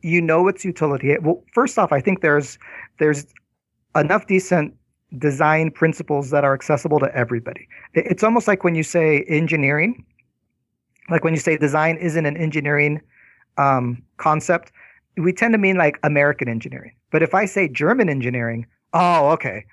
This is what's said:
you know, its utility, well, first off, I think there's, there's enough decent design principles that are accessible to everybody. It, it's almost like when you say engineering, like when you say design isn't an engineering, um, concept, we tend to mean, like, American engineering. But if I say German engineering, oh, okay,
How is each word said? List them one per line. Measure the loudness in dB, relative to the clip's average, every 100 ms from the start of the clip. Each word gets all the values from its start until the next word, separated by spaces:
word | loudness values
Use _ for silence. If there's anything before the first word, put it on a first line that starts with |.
you | -2 0
know, | 2 2 2
its | 0
utility, | -6 -2 -2 0 0 0
well, | 0 -2 -2
first | -2 0 0
off, | 0
I | 2
think | 0 0
there's, | 2 2 0 -10 -20 -20 -18 0
there's | 0 0 -6 _ _ _ _ _ _ -2
enough | 2 0 2
decent | 0 2 0 0 -8 _ _ _ -4
design | -2 2 2 2 0
principles | 0 0 0 -4 -4 -2
that | 0 2
are |
accessible | 0 0 -2 0 0
to | 0
everybody. | -2 -2 -4 -8 -14 -18 -20 -6
It, | -4 -2
it's | 0
almost | 2 2 2
like | 0
when | 0 -2
you |
say | 0 0 2 2 0
engineering, | 0 0 0 0 0 -2 -4 -12 _ _ _ _ _ _ _ _ _ -4
like | -2 0
when |
you | -2
say | 0 0
design | 0 2 0 0
isn't | -2 -2 -2
an | -2
engineering, | -4 -2 -2 0 0 -2 -8 _ _ _ _ 0
um, | 2 2 -2 -6 -12 -4
concept, | 0 0 0 -2 -4 _ -20 _ _ -4
we | -2
tend | 0 0
to | 2
mean, | 2 2
like, | 2 0
American | 0 2 2 0 -4
engineering. | -6 -8 -14 -16 -20 _
But | 0
if | 2
I | 0
say | 0 -2 -4
German | 0 0 2 0
engineering, | -2 -4 -4 -4 -6 -10 _ _
oh, | 0 2 4 2
okay, | 0 -2 -10 -12